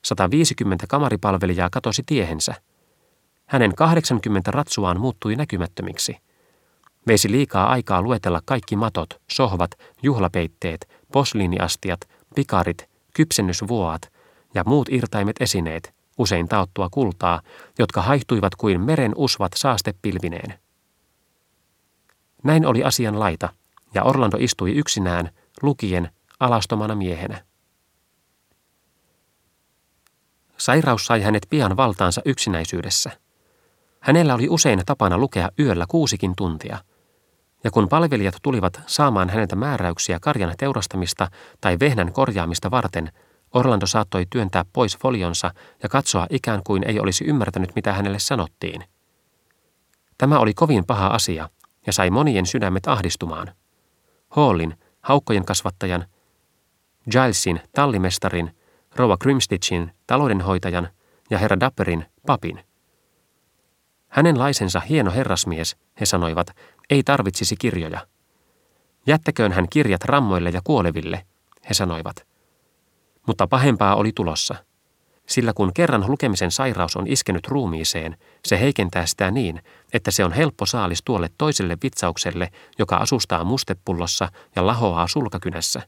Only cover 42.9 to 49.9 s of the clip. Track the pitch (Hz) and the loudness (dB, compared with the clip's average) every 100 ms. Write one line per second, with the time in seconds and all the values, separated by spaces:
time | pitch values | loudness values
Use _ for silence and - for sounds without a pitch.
42.9 | - 80 _ _ _ _ 123 127 107 95 | -4 -6 _ _ _ _ 0 2 2 2
43.9 | 113 101 95 92 127 98 92 92 - 110 | 0 0 -2 -2 -2 0 -2 -2 0 0
44.9 | - 131 120 87 85 87 - - _ - | 0 -2 0 -2 -2 -4 -8 -20 _ -2
45.9 | 135 - 95 87 131 - 104 92 98 98 | 0 0 -2 0 -2 -2 -4 0 0 0
46.9 | 107 98 90 151 147 95 95 92 - 101 | 0 0 -2 0 0 0 -2 -4 -2 -2
47.9 | 95 101 101 - 127 80 _ 87 - - | -2 -2 -4 -2 -2 -4 _ -10 -10 -16
48.9 | _ _ _ _ _ _ _ _ _ _ | _ _ _ _ _ _ _ _ _ _